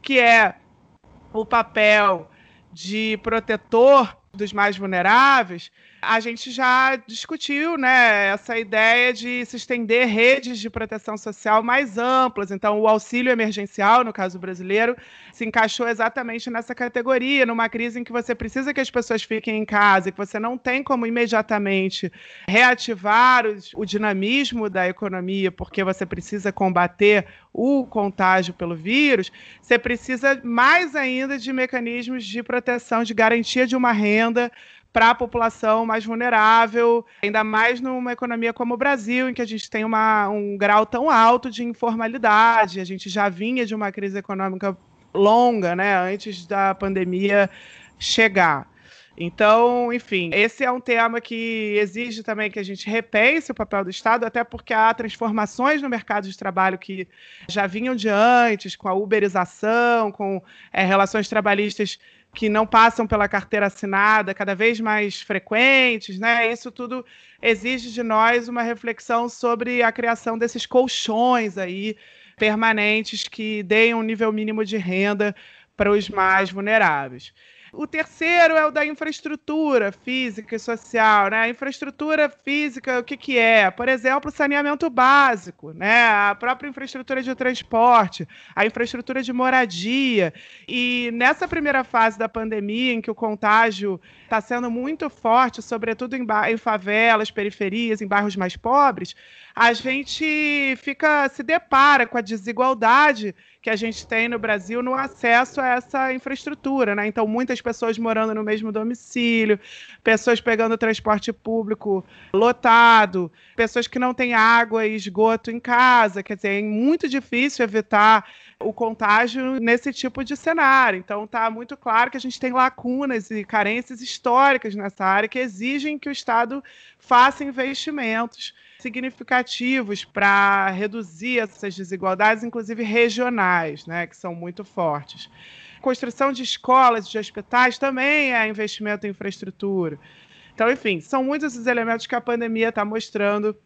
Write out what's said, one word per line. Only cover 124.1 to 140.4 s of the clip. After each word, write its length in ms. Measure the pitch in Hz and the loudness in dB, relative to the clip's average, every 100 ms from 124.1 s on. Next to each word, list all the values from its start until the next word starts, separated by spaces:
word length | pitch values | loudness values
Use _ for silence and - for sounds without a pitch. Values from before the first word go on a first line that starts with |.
| - 254 247 277 262 226 | -6 0 4 4 2 -2
nessa 320 | 202 202 - 190 | -8 -10 -4 0
área 220 | 196 214 | 0 0
que 100 | 254 | -4
exigem 600 | 254 185 233 285 294 302 | -8 -6 -6 -4 -6 -6
que 100 | 285 | -8
o 40 | |
Estado 500 | 277 - 233 233 277 - - - _ | -10 -2 0 0 -6 -12 -20 -20 _
faça 460 | _ 247 254 277 | _ 4 4 2
investimentos 1080 | 285 254 262 277 - 302 233 220 233 - - _ _ _ | -8 -6 -6 -6 -8 -6 -4 -4 -6 -10 -18 _ _ _
significativos 1300 | 254 233 254 - 240 254 247 - 247 262 208 202 | -10 -8 -10 -10 -2 -2 -2 -4 -2 -2 -2 -8
pra 640 | - - 202 202 202 196 190 | -8 0 4 4 4 4 0
reduzir 680 | 185 208 226 190 160 226 247 | -2 -6 -6 -12 -10 -2 -2
essas 360 | 220 _ 202 | -2 _ -12
desigualdades, 680 | 185 185 185 190 185 214 220 | -10 -10 -6 -4 2 2 2
inclusive 380 | 233 233 208 226 | -2 -8 -8 -6
regionais, 1040 | 226 220 233 214 247 240 185 180 160 147 - | -2 2 2 2 -2 0 2 2 -2 -8 -10
né, 200 | 170 170 | -8 -8
que 80 | |
são 200 | _ 185 | _ -12
muito 280 | 170 170 180 | -10 -12 -14
fortes. 680 | 196 - 170 147 139 - - _ - - - - | -14 -4 -2 -2 -8 -20 -20 _ -20 -20 -20 -8
Construção 520 | 269 254 247 233 277 | -4 -4 -6 -2 -2
de 100 | 254 | -2
escolas, 680 | 254 - - 262 254 226 180 | -8 -8 2 4 4 2 -4
de 80 | 220 | -10
hospitais, 640 | 208 - 202 247 254 240 | -10 -14 -4 2 2 2
também 560 | 277 262 269 302 277 | -4 -2 0 0 0
é 120 | 240 214 | 0 -2
investimento 600 | 214 214 - 208 208 208 | -4 -8 -6 -6 -6 -8
em 40 | |
infraestrutura. 880 | 196 196 190 190 - 196 190 165 143 _ - _ - | -8 -10 -10 -14 -8 -4 -2 -4 -6 _ -20 _ -20